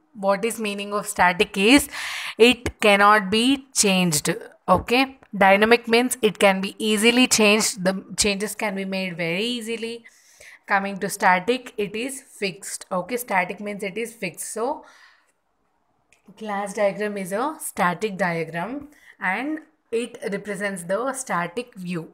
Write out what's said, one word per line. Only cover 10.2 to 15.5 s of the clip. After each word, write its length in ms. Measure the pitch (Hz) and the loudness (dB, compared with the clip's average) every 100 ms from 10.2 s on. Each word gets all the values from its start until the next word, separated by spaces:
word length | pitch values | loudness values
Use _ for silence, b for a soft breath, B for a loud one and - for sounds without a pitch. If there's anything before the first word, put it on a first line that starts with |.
| B B B B - | B B B B -2
Coming 320 | 202 196 196 | 0 0 -6
to 100 | 196 | -6
static, 640 | - 202 180 175 247 - - | 0 4 4 2 -2 -4 -8
it 180 | 202 | -6
is 280 | 214 262 269 | -6 -8 -10
fixed. 640 | - - 196 165 - - - | -18 -8 -8 -8 -12 -14 -8
Okay, 280 | 185 180 240 | -6 -4 -8
static 420 | - 190 180 202 | -2 -2 -2 -6
means 240 | 208 202 | -10 -8
it 140 | 202 190 | -8 -8
is 160 | 226 | -10
fixed. 400 | - 165 156 - | -8 -10 -10 -12
So 320 | 214 240 311 b b b b b _ _ | -6 -6 -6 b b b b b _ _